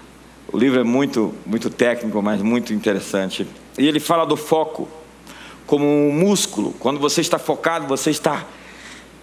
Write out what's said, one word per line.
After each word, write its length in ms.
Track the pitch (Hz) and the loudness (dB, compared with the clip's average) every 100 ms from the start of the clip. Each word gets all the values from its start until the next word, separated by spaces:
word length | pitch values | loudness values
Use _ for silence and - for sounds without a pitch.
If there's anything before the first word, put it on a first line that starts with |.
| - - - - - | -20 -20 -20 -20 -6
O 60 | - | 2
livro 200 | 135 127 | 4 4
é 60 | |
muito, 500 | 117 127 139 123 107 - 87 | 4 2 2 0 -2 -2 -6
muito 240 | 113 - | -4 -4
técnico, 500 | - 120 120 110 104 | 0 2 2 -2 -2
mas 220 | 104 104 | 0 0
muito 320 | 104 120 113 | 0 0 0
interessante. 720 | 107 107 95 - 101 95 - 95 - - - | -2 0 0 -2 -2 -2 -4 -8 -10 -16 0
E 100 | 143 | 2
ele 100 | 151 | 2
fala 280 | 151 170 160 | 2 2 2
do 100 | 151 | 0
foco 500 | - 160 156 - - - - - - - - - - | 2 0 0 -4 -10 -12 -20 -20 -20 -20 -20 -18 0
como 200 | 147 147 | 2 4
um 260 | 147 147 | 4 4
músculo. 600 | 151 196 190 - - 104 - | 4 2 2 0 -2 -4 -2
Quando 220 | 120 143 | -2 0
você 220 | 143 170 | 0 0
está 160 | 156 160 | 0 0
focado, 480 | - 139 165 165 143 | -2 -2 -2 -2 -2
você 240 | 135 160 | -2 0
está 340 | 151 165 143 - - - - - - - - | 0 0 -2 -6 -16 -20 -20 -20 -20 -20 -20